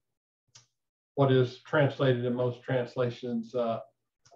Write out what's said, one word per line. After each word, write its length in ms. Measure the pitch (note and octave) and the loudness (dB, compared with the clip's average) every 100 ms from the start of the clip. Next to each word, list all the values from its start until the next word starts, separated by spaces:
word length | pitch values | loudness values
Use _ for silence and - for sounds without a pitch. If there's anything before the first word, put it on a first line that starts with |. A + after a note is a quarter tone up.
| _ _ _ _ _ - _ _ _ _ _ | _ _ _ _ _ -20 _ _ _ _ _
what 160 | - C3+ | 0 4
is 300 | C3 B2 - | 4 2 -2
translated 640 | - D#3 C3+ - C3+ B2 | -2 2 2 2 0 2
in 100 | B2 | 0
most 260 | A#2+ B2 A#2+ | -2 -2 -4
translations, 920 | - C3 A#2+ C3 A#2+ A#2+ B2 A#2 A2 | -4 -2 -2 -2 -4 -4 -6 -6 -4
uh, 240 | B2 A#2 A2 - _ _ _ _ | -4 -2 -4 -8 _ _ _ _